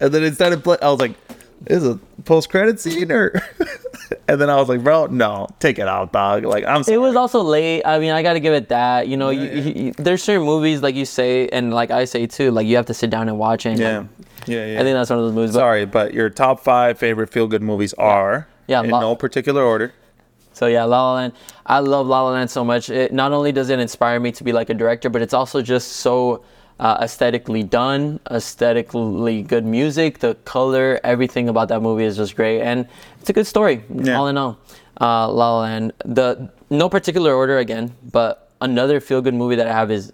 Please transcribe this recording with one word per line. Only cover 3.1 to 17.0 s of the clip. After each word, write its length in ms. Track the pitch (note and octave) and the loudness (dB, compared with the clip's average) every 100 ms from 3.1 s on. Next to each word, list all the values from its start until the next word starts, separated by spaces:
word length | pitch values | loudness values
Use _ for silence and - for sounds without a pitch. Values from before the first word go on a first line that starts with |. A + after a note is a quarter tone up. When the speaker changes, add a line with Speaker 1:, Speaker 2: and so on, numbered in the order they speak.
Speaker 1:
or?" 220 | B3+ G3 - - - | 0 0 -2 -6 -8
<laughs> 140 | - C5+ C5 - - - - | -8 -8 -14 -16 -12 -6 -2
And 140 | C#3+ | 0
then 80 | C#3+ | 2
I 60 | C#3 | 2
was 120 | B2+ | 2
like, 140 | B2 | 0
"Bro, 220 | C3 D#3+ D3 | 2 2 2
no, 420 | B2+ G#2+ G2+ G2+ - | 0 0 -2 -8 -2
take 200 | D#3 A#2 | -2 0
it 100 | F#2+ | -2
out, 240 | F#2+ F#2+ | -2 -2
dog. 320 | G#2 G2+ G#2 | 0 2 2
Like, 200 | - G#2 | 0 -2
I'm 180 | - D3 C#3+ | 0 0 2
Speaker 2:
It 100 | A3 | 2
was 160 | C4 | 2
Speaker 1:
sorry." 20 | B3 | 2
Speaker 2:
also 260 | B3 B3 | 2 0
late. 400 | F3 D3+ E3 E3 | 2 2 2 0
I 140 | - D#3 | 0 0
mean, 120 | D#3+ | 2
I 100 | D#3+ | 0
gotta 180 | E3 E3 | 2 2
give 140 | D#3 | 2
it 140 | D3 G#2+ | 0 0
that. 400 | A#2+ B2 B2 B2 | 0 2 0 0
You 80 | C3+ | -2
know, 140 | C3+ | -2
Speaker 1:
Yeah, 120 | C3+ | -2
Speaker 2:
you, 60 | C3+ | -4
Speaker 1:
yeah. 60 | C#3+ | -4
Speaker 2:
you, 220 | C#3+ - B2 | -6 -4 -6
you, 60 | - | -4
there's 240 | D3+ F3+ | -2 0
certain 240 | - G3+ D3+ | 0 0 2
movies, 340 | D#3 D#3 D3 | 2 2 0
like 120 | C#3 | -2
you 100 | C3 C3+ | -2 -4
say, 420 | - B2+ B2+ B2+ | -2 0 2 0
and 260 | B2+ A#2+ | -2 -2
like 160 | A#2 A#2 | -2 0
I 140 | A#2 | 0
say 220 | B2+ A#2+ A#2 | -2 -2 -4
too, 240 | - C3+ | 0 0
like, 160 | A2+ A2 | 2 2
you 100 | A#2+ | 2
have 100 | A#2 | 0
to 80 | |
sit 160 | A#2 A#2 | -4 -2
down 180 | A2+ A2+ | -2 -2
and 100 | G#2+ | -2
watch 280 | A2 A2+ A#2 | 0 0 -2
it. 40 | |
And, 80 | A2+ | -2
Speaker 1:
Yeah. 180 | A2+ G#2+ | -2 -2
Speaker 2:
like, 80 | G2 - - - - | -8 -18 -20 -18 -8
Speaker 1:
Yeah, 200 | A#2 G#2+ | -8 -6
yeah. 140 | A2 | -2
Speaker 2:
I 20 | |
think 120 | C3 C3 | 0 0
that's 140 | A#2+ | 0
one 80 | A#2+ | 0
of 60 | A2+ | 0
those 80 | |
movies, 180 | A2 A2+ | 0 0
but 60 | A#2 | 2
Speaker 1:
Sorry, 240 | B2 G#2+ G2+ | 2 2 0
but 280 | A2+ G#2 | 0 0
your 140 | A2+ A2 | 0 -2
top 300 | - C3 C3 | 2 2 2
five 380 | - B2 B2 | 2 2 2
favorite 300 | A2+ | 0